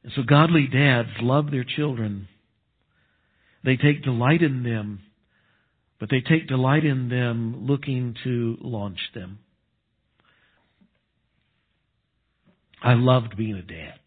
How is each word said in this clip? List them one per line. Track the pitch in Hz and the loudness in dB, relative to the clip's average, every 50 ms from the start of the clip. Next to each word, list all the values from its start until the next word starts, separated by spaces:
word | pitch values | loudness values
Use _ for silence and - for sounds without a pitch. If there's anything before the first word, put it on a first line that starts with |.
And | - - - | -16 -6 -6
so | 139 | -4
godly | 120 117 147 147 160 165 170 160 139 | 2 6 6 6 6 6 4 2 2
dads | 127 123 127 143 143 127 120 117 110 - - | 2 2 2 4 4 4 2 0 -4 -6 -2
love | 117 123 131 147 151 147 | 0 2 2 2 0 0
their | 147 127 123 | -4 -4 -4
children. | - - - 147 147 131 117 110 104 101 98 95 92 _ _ _ _ _ _ _ _ _ _ _ _ _ _ _ _ _ _ _ _ _ _ _ _ _ _ | -4 -4 -4 -4 -4 -4 -4 -4 -6 -6 -8 -12 -16 _ _ _ _ _ _ _ _ _ _ _ _ _ _ _ _ _ _ _ _ _ _ _ _ _ _
They | - 131 131 | 0 0 2
take | 123 - 147 147 143 | 4 4 4 4 2
delight | - 135 123 117 120 135 156 165 | -2 -2 0 2 4 4 4 4
in | 170 147 135 127 123 | 4 0 0 -2 -4
them, | 120 113 110 104 104 104 98 95 _ _ _ _ _ _ _ _ _ _ _ _ _ _ _ _ _ _ _ | -4 -4 -4 -6 -8 -10 -12 -16 _ _ _ _ _ _ _ _ _ _ _ _ _ _ _ _ _ _ _
but | - 107 | -4 -2
they | 139 127 | -2 -2
take | 127 - 160 160 160 - | 2 2 2 2 2 -2
delight | 131 127 127 131 143 156 160 | -2 0 2 2 2 2 2
in | 151 135 131 127 120 | 2 0 0 -2 -2
them | 123 123 123 120 117 117 117 113 120 - 104 131 | -2 -2 0 0 -2 -2 -4 -6 -6 -6 -4 -4
looking | 143 135 143 143 131 127 123 120 113 - - | -4 -2 -2 -4 -4 -4 -4 -6 -8 -8 -6
to | 127 123 120 117 117 113 - | -4 -2 -2 -2 -4 -4 -6
launch | - 127 120 104 101 101 90 - - - - | -8 -8 -6 -6 -6 -8 -8 -10 -12 -12 -12
them. | 117 92 92 101 104 _ _ _ _ _ _ _ _ _ _ _ _ _ _ _ _ _ _ _ _ _ _ _ _ _ _ _ _ _ _ _ _ _ _ _ _ _ _ _ _ _ _ _ _ _ _ _ _ _ _ _ _ _ _ _ _ _ _ _ _ _ _ _ _ _ _ _ _ | -14 -14 -14 -16 -20 _ _ _ _ _ _ _ _ _ _ _ _ _ _ _ _ _ _ _ _ _ _ _ _ _ _ _ _ _ _ _ _ _ _ _ _ _ _ _ _ _ _ _ _ _ _ _ _ _ _ _ _ _ _ _ _ _ _ _ _ _ _ _ _ _ _ _ _
I | - 123 123 | 2 4 4
loved | 117 123 131 127 127 113 113 101 | 6 6 4 4 4 2 -4 -6
being | 98 113 110 104 | -6 -6 -6 -6
a | 95 | -10
dad. | 85 - 85 80 78 76 - _ _ | -12 -14 -14 -14 -14 -16 -20 _ _